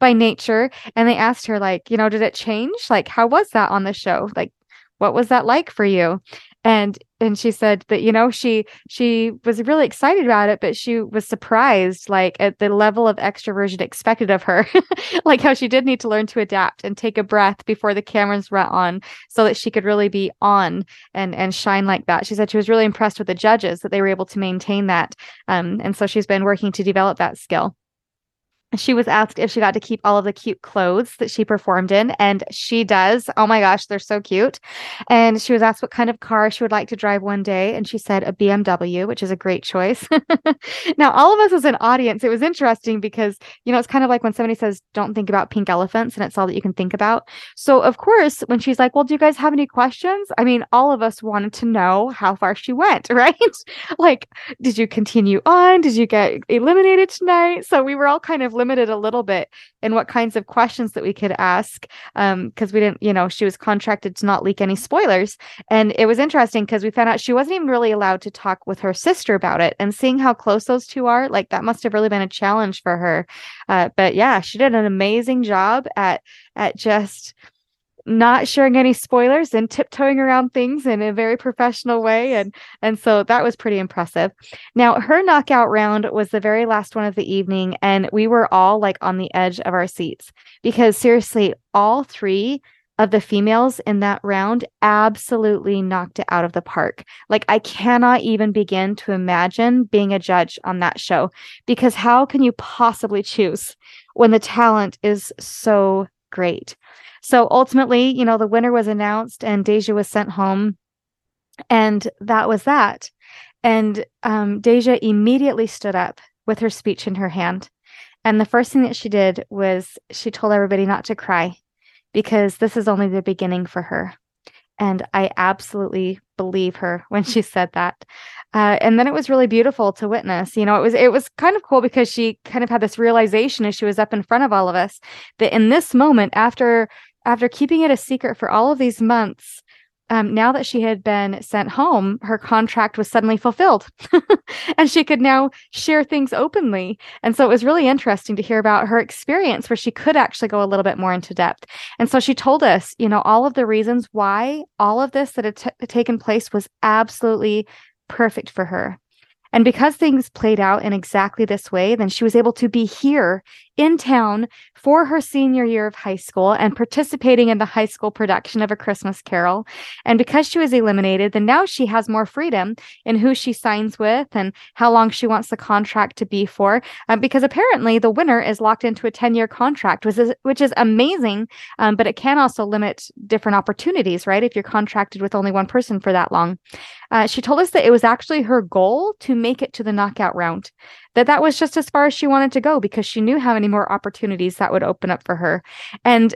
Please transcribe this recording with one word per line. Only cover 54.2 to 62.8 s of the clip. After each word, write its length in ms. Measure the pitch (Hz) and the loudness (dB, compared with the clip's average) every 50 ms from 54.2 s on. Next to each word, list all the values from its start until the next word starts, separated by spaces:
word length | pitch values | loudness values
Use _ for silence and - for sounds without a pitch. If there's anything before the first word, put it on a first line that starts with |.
| - - _ - - - 269 - | -2 -12 _ -20 -18 -18 -16 -4
"Did 180 | 226 254 208 208 | -4 -2 0 0
you 80 | 226 | -2
continue 540 | 214 - 220 214 - - 233 202 202 196 196 - | -2 -2 -4 -4 0 0 2 2 4 2 2 4
on? 340 | - 349 359 359 370 370 359 | 4 6 6 8 6 6 6
Did 160 | 311 285 226 | 4 2 2
you 100 | 226 233 | 2 2
get 340 | 208 226 208 202 - - - - - | 2 2 2 2 2 0 -4 -4 -2
eliminated 600 | 233 240 - 302 349 381 381 381 381 370 381 370 | 0 2 2 4 4 4 6 6 4 4 2 2
tonight?" 560 | - - 370 359 349 339 339 349 349 - - | -2 -4 0 2 2 4 2 2 0 -4 -4
So 160 | - 370 277 262 | 0 0 0 2
we 120 | 277 285 | 0 -2
were 120 | 277 285 | 0 2
all 140 | 285 285 330 | 2 2 0
kind 220 | - - 320 277 262 | -2 -4 -4 -4 -4
of 120 | 240 220 240 247 | -4 -2 -2 -2
limited 240 | 247 269 254 233 214 | 0 0 0 0 0
a 80 | 220 | -2
little 260 | 208 208 220 220 240 226 | -4 -4 -4 -4 -4 -2
bit 280 | 196 196 175 - - _ - - _ _ _ - | -2 -2 -4 -4 -6 _ -20 -20 _ _ _ -6
in 120 | 220 220 | -2 -2
what 140 | 226 - - | -2 -2 -2
kinds 280 | - 240 233 226 - | -2 -2 -2 -2 -4
of 100 | 220 202 | -6 -8
questions 460 | - - 240 233 233 - - 233 214 - | -4 0 0 0 0 0 -6 -8 -6 -6
that 100 | - - | -6 -6
we 100 | 190 202 | -6 -6
could 220 | - 214 196 185 - | -4 -4 -6 -4 -2
ask, 480 | - 180 180 190 214 - - - - - - - - - - | 0 0 0 0 -2 -4 -10 -18 -20 -20 -20 -20 -20 -14 -6
um, 340 | 208 202 196 190 185 180 - - | -2 0 0 0 -2 -6 -8 -6
'cause 160 | - 226 190 196 | -6 -6 -2 0
we 80 | 220 | 0